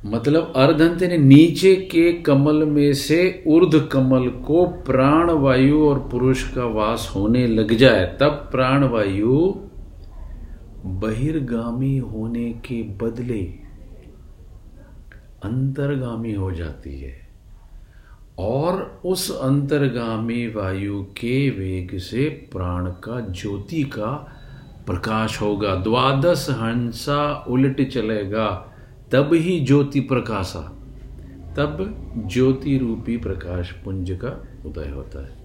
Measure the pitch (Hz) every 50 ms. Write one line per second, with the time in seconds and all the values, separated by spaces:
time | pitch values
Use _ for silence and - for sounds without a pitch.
0 | - 101 107 117 110 147 147 165 160 - - 131 131 143 160 147 160 170 175 175
1 | 185 175 175 165 143 135 135 147 160 170 160 - 180 190 190 185 190 - - 165
2 | 165 170 170 170 170 160 143 135 139 151 151 151 156 151 147 147 143 143 139 -
3 | - - 151 165 180 185 180 - - 160 151 165 180 170 151 156 156 - - 135
4 | 131 131 131 127 127 123 120 - - - 147 170 180 175 175 - - - 127 131
5 | 131 139 147 160 170 170 170 156 139 139 127 127 131 139 147 151 156 147 143 131
6 | 123 - - 123 123 131 131 127 - - - 131 123 120 110 107 107 107 117 110
7 | 104 - - 95 98 107 117 127 127 120 113 110 110 104 113 110 131 131 113 98
8 | 90 90 - - 135 147 147 - - - - 123 131 127 135 143 139 127 117 113
9 | 104 98 95 101 104 117 127 143 165 190 202 - - - - - - - - -
10 | - - - - - - - - - - - - - - - - - 92 92 90
11 | 104 110 110 113 131 151 160 156 139 120 120 113 117 120 117 127 135 135 135 135
12 | 123 107 98 110 110 113 117 117 120 120 117 117 - - 127 117 110 101 98 101
13 | 117 117 117 120 120 123 120 107 92 85 87 - - - - - - - - -
14 | - - - - - - - - - - - - - - - - - - - -
15 | - - - - - - - - - 98 117 131 135 139 135 139 139 139 143 135
16 | 127 120 117 110 117 117 107 98 95 95 90 85 85 78 73 - - 76 71 67
17 | 67 65 65 - - - - - - - - - - - - - - - - -
18 | - - - - - - - - 90 104 117 139 151 175 180 190 - - - -
19 | - 175 185 180 - - 185 - 135 131 139 143 143 135 151 147 139 135 117 120
20 | 117 113 113 110 113 117 117 120 120 113 107 107 98 92 92 98 101 101 101 101
21 | 98 98 - - - 117 127 131 139 135 117 98 95 92 92 92 90 90 98 92
22 | 92 - - 117 139 156 147 - - - - 98 92 90 87 90 90 90 87 -
23 | - 113 117 123 117 98 92 90 - 104 101 98 98 - 165 160 143 135 - 113
24 | 104 110 135 151 147 - - - - - - - - - - - - - 95 87
25 | - 110 110 110 110 107 - - 107 104 104 101 104 101 95 90 92 110 110 123
26 | 127 135 139 135 139 175 175 143 - - 135 110 117 113 117 120 120 120 117 117
27 | - - 143 147 147 147 147 - - - 120 127 135 139 131 135 139 131 - 131
28 | 107 107 113 107 104 95 104 110 110 104 95 90 - - - - - - - -
29 | - - - 127 143 147 165 165 160 180 190 170 135 117 139 143 143 143 - 143
30 | 123 - 131 123 113 - 113 101 92 87 - 87 73 - - - - - - -
31 | - - - - - - - - - - - - 143 151 151 160 190 208 220 -
32 | - - - 120 104 95 92 120 127 131 131 131 - 147 139 135 131 117 113 -
33 | - - 117 117 - - 95 90 82 87 90 90 87 90 - - - 95 95 95
34 | 90 90 92 87 - 123 - - - - - - - 76 73 - 76 71 69 71
35 | 69 - - 69 69 69 - -